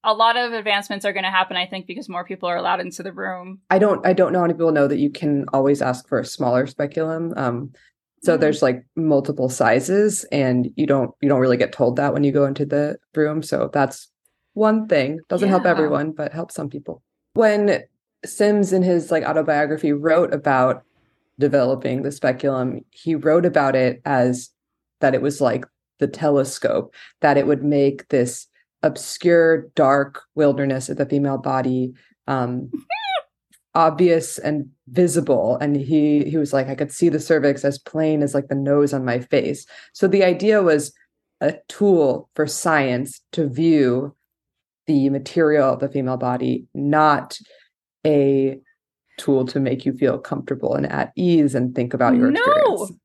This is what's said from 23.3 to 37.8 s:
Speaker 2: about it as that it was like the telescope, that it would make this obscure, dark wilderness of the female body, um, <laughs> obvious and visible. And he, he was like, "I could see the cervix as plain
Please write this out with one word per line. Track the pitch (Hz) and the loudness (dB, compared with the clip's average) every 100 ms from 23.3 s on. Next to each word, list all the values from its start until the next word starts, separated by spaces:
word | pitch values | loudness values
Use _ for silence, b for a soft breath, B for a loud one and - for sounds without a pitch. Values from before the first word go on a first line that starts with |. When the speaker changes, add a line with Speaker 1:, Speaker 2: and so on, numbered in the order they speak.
| 160 160 | 4 4
Speaker 2:
about | 147 139 131 | 2 2 2
it | 127 123 - | 0 -2 -2
as | 135 127 127 - _ _ _ _ _ | 0 2 -2 -8 _ _ _ _ _
that | 139 | 0
it | 131 | 2
was | 143 139 | -2 0
like | 131 123 123 _ _ _ | -2 -2 -8 _ _ _
the | 139 | -6
telescope, | - 156 143 135 - 113 110 - B B _ | -2 0 2 0 -4 -2 -2 -4 B B _
that | 147 143 | 2 2
it | 139 | 2
would | 143 143 | 0 0
make | 143 139 139 - | 2 0 -2 -2
this | 139 123 - - _ _ _ | -2 -2 -6 -18 _ _ _
obscure, | 156 151 - - 175 170 165 165 - - | -4 -4 -12 -2 2 4 4 2 0 0
dark | 135 139 139 - _ 151 | 2 2 0 -8 _ 0
wilderness | 147 135 139 131 127 | 0 2 -2 -4 -6
of | 143 | -6
the | 139 | -2
female | 143 139 135 | 0 -2 -2
body, | 135 131 127 127 127 127 b _ - | -2 -2 -2 -2 -4 -8 b _ -6
um, | 135 123 123 - | -4 -2 -6 -8
<laughs> | - _ 807 807 740 - _ _ _ _ 165 | -12 _ -8 -6 -6 -8 _ _ _ _ 2
obvious | 160 151 180 165 - - | 2 4 2 2 -2 -8
and | - 151 139 _ - | -4 -4 -6 _ -6
visible. | 123 175 156 147 127 95 127 | 0 0 0 0 0 0 -2
And | 147 143 | 0 -2
he, | 131 156 151 147 143 | 0 2 4 2 0
he | 160 | -2
was | 147 | 0
like, | 139 131 | -2 -2
"I | 135 | -6
could | 147 | -8
see | - 170 | 0 0
the | 151 | 0
cervix | 151 160 143 139 | 0 2 2 0
as | 139 | -2
plain | 139 | -4